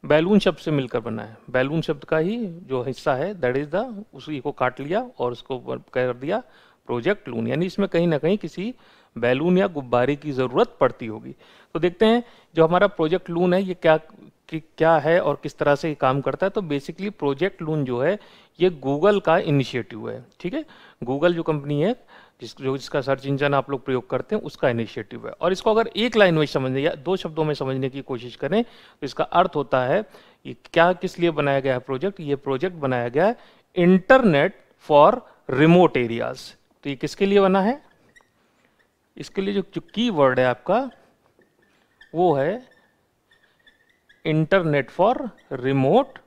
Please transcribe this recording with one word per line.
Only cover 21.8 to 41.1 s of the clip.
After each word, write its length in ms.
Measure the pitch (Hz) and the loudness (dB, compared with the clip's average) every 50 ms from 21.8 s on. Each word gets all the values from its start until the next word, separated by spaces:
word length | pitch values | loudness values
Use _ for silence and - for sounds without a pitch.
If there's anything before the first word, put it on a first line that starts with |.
है, 140 | 156 202 254 - _ _ - - - _ _ _ | -2 -2 -2 -6 _ _ -20 -20 -20 _ _ _
जिस, 160 | 123 110 - | -18 -18 -16
जो, 200 | - 139 131 131 | -8 -6 -6 -6
जिसका 240 | 139 131 - - 147 | -6 -8 -6 -6 -6
सर्च 240 | 123 135 135 131 131 | -2 -2 -4 -4 -2
इंजन 280 | 135 139 135 143 143 143 | -4 -2 0 0 0 0
आप 160 | 139 131 - | 0 0 -2
लोग 160 | 139 131 - | -6 -8 -4
प्रयोग 240 | - 131 123 117 _ | -4 -4 -4 -4 _
करते 260 | 135 127 - _ 214 | -6 -6 -4 _ -6
हैं, 60 | 208 | -6
उसका 280 | - - - - - 135 | -6 -8 -8 -2 0 0
इनिशिएटिव 580 | 117 117 113 98 - 123 110 - 123 117 110 | 0 0 -4 -6 -8 -12 -12 -12 -14 -14 -14
है। 60 | 113 - _ | -14 -10 _
और 100 | - 175 | -2 -2
इसको 200 | 190 180 - 226 | -2 0 0 0
अगर 160 | 214 220 233 | 2 2 0
एक 280 | 233 - 202 220 247 220 | -2 -2 -4 -4 0 4
लाइन 200 | 226 208 185 165 | 4 4 6 6
में 100 | 156 151 | 2 0
समझने 360 | 139 - 143 131 131 131 135 | 0 -2 -4 -2 -2 -2 -2
या 140 | 139 165 - | -2 -4 -4
दो 200 | 156 135 165 190 | -4 -6 -4 -4
शब्दों 280 | 185 - 175 156 156 156 | -4 -6 -8 -6 -4 -2
में 100 | 156 147 | -2 -2
समझने 360 | 135 143 131 135 131 131 131 | -4 -4 -6 -4 -4 -6 -6
की 120 | 131 139 | -6 -10
कोशिश 340 | 127 - 135 117 120 123 - | -10 -10 -10 -10 -10 -14 -12
करें 280 | - - 139 170 220 240 | -10 -6 -2 -2 -2 -2
तो 420 | - - - - - _ _ - | -2 -10 -20 -20 -20 _ _ -12
इसका 180 | 131 - - 156 | -12 -6 -6 -6
अर्थ 280 | - - 175 180 180 - | -2 2 0 0 2 0
होता 280 | 147 139 - - 131 127 | -4 -4 0 0 0 2
है 220 | 123 151 202 220 - - - - - _ _ _ | 2 0 0 -2 -4 -16 -20 -20 -20 _ _ _
ये 100 | - 123 _ _ - - | -16 -16 _ _ -2 2
क्या, 200 | 165 165 175 185 | 4 4 4 4
किस 260 | 175 - 180 - - | 0 -6 -10 -4 -2
लिए 120 | 170 170 | -2 0
बनाया 280 | 160 147 147 139 139 139 | 0 0 0 0 0 0
गया 140 | 131 139 131 | 0 0 -2
है 60 | 127 | -2
प्रोजेक्ट। 400 | 127 - 135 127 147 202 202 - | -2 -6 -6 -4 -4 -6 -6 -6
ये 160 | 165 143 143 | -4 -4 -4
प्रोजेक्ट 400 | 131 - 143 135 131 151 190 180 | -4 -2 -4 -4 -2 -4 -4 -6
बनाया 340 | 165 139 135 127 123 120 120 | -4 -4 -2 -2 -2 -4 -2
गया 160 | 117 147 175 | 0 0 0
है 120 | 208 240 - - - _ _ _ _ _ 185 | 0 0 -4 -12 -20 _ _ _ _ _ 2
internet 720 | 175 180 185 190 - - 262 262 247 208 156 139 147 185 - - - _ _ _ _ - | 4 6 4 4 6 6 6 6 6 4 4 4 2 2 -2 -8 -20 _ _ _ _ 4
for 300 | 156 143 147 180 233 247 - - - _ _ - | 8 8 8 8 6 4 -6 -14 -20 _ _ -6
remote 460 | 131 127 151 160 170 180 180 160 - | 2 4 6 6 8 8 6 6 4
areas। 400 | 135 123 113 117 117 117 120 131 131 - - - _ _ _ _ _ _ | 0 -2 -2 -4 -4 -6 -6 -8 -12 -16 -20 -20 _ _ _ _ _ _
तो 60 | 143 | -10
ये 60 | 139 | -8
किसके 300 | 127 - 147 - - 202 | -6 -8 -8 -4 -2 0
लिए 140 | 196 202 202 | 2 4 4
बना 220 | 196 190 185 196 | 4 4 4 2
है? 200 | 190 214 262 294 _ _ _ _ _ _ _ - _ _ _ _ _ _ _ _ _ _ _ _ _ _ _ _ _ _ _ | 2 0 -2 -4 _ _ _ _ _ _ _ -20 _ _ _ _ _ _ _ _ _ _ _ _ _ _ _ _ _ _ _
इसके 240 | - - - - 202 | -18 -18 -8 -6 -4
लिए 120 | 190 196 202 | -4 -2 -2
जो, 80 | 202 185 - - | -4 -4 -4 -8
जो 80 | 165 - - - | -10 -10 -8 -4
कीवर्ड 460 | 202 233 247 202 151 139 131 127 127 | -2 -2 0 4 4 4 4 6 4
है 60 | 127 | 2
आपका 460 | 127 123 - - - 185 240 277 254 - _ _ _ | 2 0 -2 -2 0 0 0 0 -4 -10 _ _ _